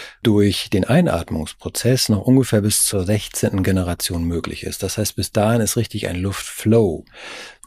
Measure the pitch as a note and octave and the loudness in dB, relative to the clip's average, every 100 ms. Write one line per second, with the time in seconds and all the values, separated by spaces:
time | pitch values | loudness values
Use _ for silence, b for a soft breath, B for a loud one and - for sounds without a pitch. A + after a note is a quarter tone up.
0 | B B A#2 G#2 G2+ F#2+ - G2 - D3 | B B 2 4 4 0 -2 -2 2 2
1 | F3 E2 - D#2+ D2+ - - - A#2 B2+ | 4 0 -2 -6 -8 -10 -10 -2 0 2
2 | - G#2 A2 C3 B2 G#2+ G#2 - - G2+ | 2 0 4 4 4 2 2 0 0 0
3 | F2+ G#2+ - - A2 G2 F#2+ F#2+ F2 F2 | 0 0 -2 -4 -2 0 2 2 0 -4
4 | - F2 E2+ E2+ - - - - F#2+ - | -4 -4 -2 -4 -6 -8 -10 -6 -6 -4
5 | G#2 - F#2+ A2 G#2 A#2 G#2 - A2 G#2 | -4 -4 -4 0 2 2 0 -2 -4 -4
6 | G2 F2 G2 G2 - - G#2+ A2+ G#2 D2 | -6 -4 -4 -6 -10 -4 2 4 4 0
7 | - B B B B B | -10 B B B B B